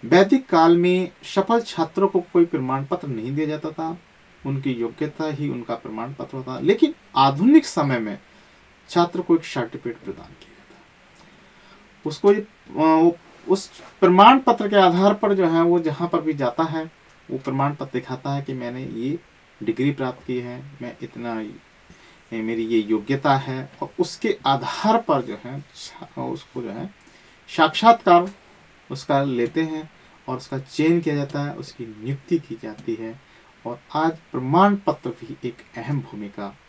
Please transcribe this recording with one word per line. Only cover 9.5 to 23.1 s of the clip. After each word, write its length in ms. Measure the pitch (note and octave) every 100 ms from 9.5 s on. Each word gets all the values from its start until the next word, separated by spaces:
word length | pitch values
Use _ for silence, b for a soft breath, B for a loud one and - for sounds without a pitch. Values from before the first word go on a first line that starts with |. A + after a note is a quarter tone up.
| - A#2+ - A#2+ A2+
प्रदान 300 | - - -
किया 280 | - - -
जाता 180 | _ -
है। 60 | _ _ _ _ b b b b b b b _ D3+
उसको 280 | D3 G3+
ये, 60 | G#3
अ, 340 | G#3 _ - -
वो, 420 | D#3+ D#3+ E3+ E3+ - - -
उस 240 | F#3+ - B B -
प्रमाण 380 | F#3 F#3 G#3 C4
पत्र 280 | C4 A#3 G#3
के 80 | G#3
आधार 380 | F#3 F3 G3+
पर 200 | G3+ G#3
जो 140 | G3 F3
है 140 | E3
वो 180 | E3+ F3
जहाँ 280 | D#3+ C#3+ E3+
पर 140 | D#3+
भी 120 | D#3
जाता 300 | D3 B2+ -
है 280 | D#3 D#3+ D#3+ _ _ _ _
वो 60 | C3
प्रमाण 380 | C3+ C3+ C#3+ D3
पत्र 140 | C#3
दिखाता 400 | B2+ B2+ C3 C#3
है 80 | C#3+
कि 120 | C#3
मैंने 320 | C3 A#2+ B2 C3+
ये 340 | A2+ B2+ E3 _ _ _ _
डिग्री 280 | A2 A2 C3+
प्राप्त 360 | C#3 C3 B2 -
की 120 | B2
है, 240 | A#2+ B2 C#3 -
मैं 160 | B2 -
इतना, 400 | A2+ - A#2+ A2+ G#2+ - _ _ _ b b b _ A2+
ये 60 |
मेरी 240 | A2 A2+ A2+
ये 140 | A2+
योग्यता 560 | G#2 A2 G#2